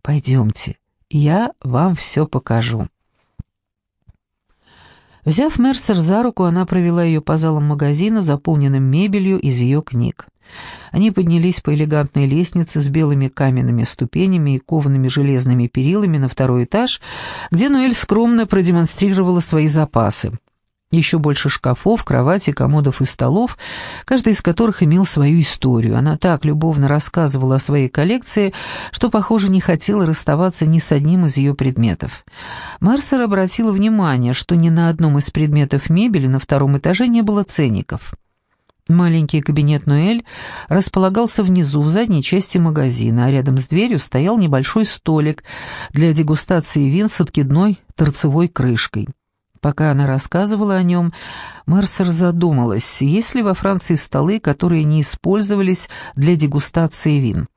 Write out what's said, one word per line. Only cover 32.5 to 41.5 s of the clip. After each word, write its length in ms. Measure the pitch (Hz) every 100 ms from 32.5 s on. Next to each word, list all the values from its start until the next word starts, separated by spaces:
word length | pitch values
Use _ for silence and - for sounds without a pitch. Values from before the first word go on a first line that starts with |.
| - - -
Мерсер 400 | 185 269 - 269
обратила 520 | 233 196 190 - 226
внимание, 640 | 190 214 220 175 127 120
что 220 | 127 - 170
ни 140 | 165
на 180 | 165 170
одном 280 | 160 160 143
из 140 | -
предметов 580 | 156 156 147 143 139 -
мебели 380 | 165 240 190 131
на 120 | 131
втором 380 | - 139 139 139
этаже 300 | 156 180 247
не 160 | 233
было 180 | 214 208
ценников. 720 | 196 - 139 98 - - - - _ _ _ _ _ _ -
Маленький 540 | 170 175 165 151 156
кабинет 460 | 143 147 147 147 147
Ноэль 360 | 143 180 233 - - - - -
располагался 720 | 175 190 196 190 196 233 -
внизу, 380 | 185